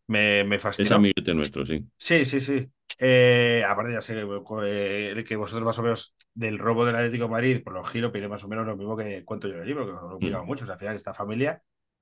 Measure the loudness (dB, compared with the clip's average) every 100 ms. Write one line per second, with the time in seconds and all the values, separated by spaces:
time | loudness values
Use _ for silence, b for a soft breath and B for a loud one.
0 | -2 4 6 4 4 0 0 2 4 6
1 | 6 4 0 0 0 -4 -4 -4 -6 -8
2 | 2 4 4 0 -2 -4 -4 _ -16 0
3 | 6 8 8 6 4 4 2 0 -2 -4
4 | -6 -6 -6 -8 -6 -4 -2 -2 -2 -4
5 | -4 -6 -6 -6 -4 -2 -2 0 0 -2
6 | -6 _ _ -8 -6 -2 0 2 2 2
7 | 0 0 -2 0 2 0 -2 -10 -6 -4
8 | -2 -4 -6 -8 -8 -6 -4 -6 -6 -6
9 | -6 -8 -10 -8 -8 -8 -8 -6 -6 -10
10 | -12 -6 -4 -4 -8 -10 -10 -10 -8 -8
11 | -10 -10 -6 -2 -2 -4 _ _ _ _